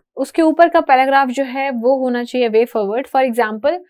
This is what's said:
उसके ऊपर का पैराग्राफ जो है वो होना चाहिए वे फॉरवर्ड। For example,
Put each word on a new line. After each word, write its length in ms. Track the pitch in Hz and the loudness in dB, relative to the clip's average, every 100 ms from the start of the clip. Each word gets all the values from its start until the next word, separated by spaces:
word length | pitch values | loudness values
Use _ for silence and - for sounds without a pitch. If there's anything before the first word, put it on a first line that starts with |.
| _ - | _ -10
उसके 240 | 269 - | -6 0
ऊपर 280 | 320 311 339 | 0 4 4
का 120 | 339 | 2
पैराग्राफ 460 | 320 262 269 269 269 | 2 2 4 2 0
जो 140 | 247 269 | -2 -6
है 240 | 262 277 | -4 -6
वो 240 | 247 233 269 | -2 0 0
होना 260 | 254 240 | -2 -4
चाहिए 240 | 240 254 240 | -4 -2 0
वे 140 | 220 240 | 2 0
फॉरवर्ड। 420 | 226 196 226 269 | -2 -4 -4 -2
For 140 | 262 | 0
example, 560 | 262 233 214 220 285 359 | 0 0 -4 -2 -4 -4